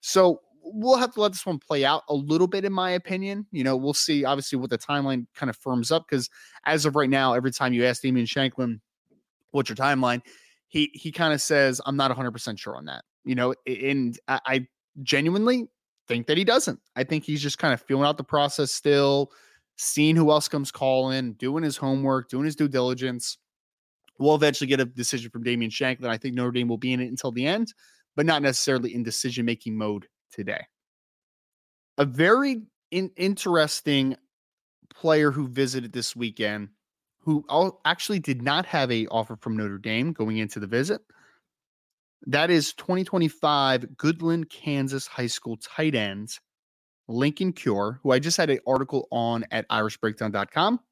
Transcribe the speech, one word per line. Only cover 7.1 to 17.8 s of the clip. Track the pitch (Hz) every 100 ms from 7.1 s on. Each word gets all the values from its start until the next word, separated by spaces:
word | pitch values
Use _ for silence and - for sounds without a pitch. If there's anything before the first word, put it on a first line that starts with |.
now, | 135 135
every | 123 131
time | 120 131
you | 123
ask | 123 120
Damian | 135 127 117
Shanklin, | - 135 - 123 113 _ _ _ _ _ _ _
"What's | 139 135
your | 110
timeline?" | 135 139 127 120 - - _ _ _
He, | 156 147
he | - 160
kinda | 151 165 147
says, | - 147 139 127 -
"I'm | 139
not | 135
a |
hundred | 127 127
percent | 113 - 104
sure | - 64
on | 76
that," | 65 - _
you | -
know, | 127 123 131 -
a-, | 117 135
and | 139 123 117 -
I, | 131
I | - 135 127 _ _ -
genuinely | 135 139 151 190 220 254 226 _ _ _ _
think | 120 117
that | 151
he |
doesn't. | 196 240 - 123 _ -
I |
think | 131 156
he's | 151 151
just | 143 -
kinda | 160
feeling | 123